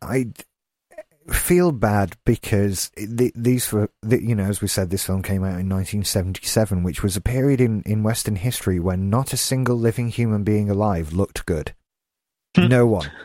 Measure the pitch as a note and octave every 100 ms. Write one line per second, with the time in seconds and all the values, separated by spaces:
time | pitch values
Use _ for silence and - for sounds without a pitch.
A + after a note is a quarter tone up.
0 | - C3 A#2 - - _ _ _ _ -
1 | - _ - - - F3 F3 B2+ G#2+ G#2
2 | F#2+ - - A2+ - G#2 G2+ F#2 - -
3 | G#2 A#2 B2 A#2 A#2 B2+ - G#2+ G#2+ _
4 | A2 A#2+ A2+ G#2+ G2 G2 G2+ - F2+ G2
5 | - F#2+ F#2 F#2+ F#2+ F2+ F#2+ F#2+ F#2 G#2
6 | G2 G#2 F#2 F2+ - - A2 F2+ F2+ -
7 | G2+ F#2 - B2+ C#3 C3 A#2+ G#2+ - G#2+
8 | G#2+ A2+ - G2 A#2+ - G2+ F2+ F2+ F2+
9 | F#2+ A#2 C3 B2+ - C3 B2 A#2+ A2+ A#2
10 | A#2+ A#2 A#2 G#2+ G#2 G#2 G#2 G2 G#2+ E2+
11 | D#2 F2 G2 - - D#2+ - - _ _
12 | _ _ _ _ _ - C#3+ B2 A#2+ G2
13 | D2 -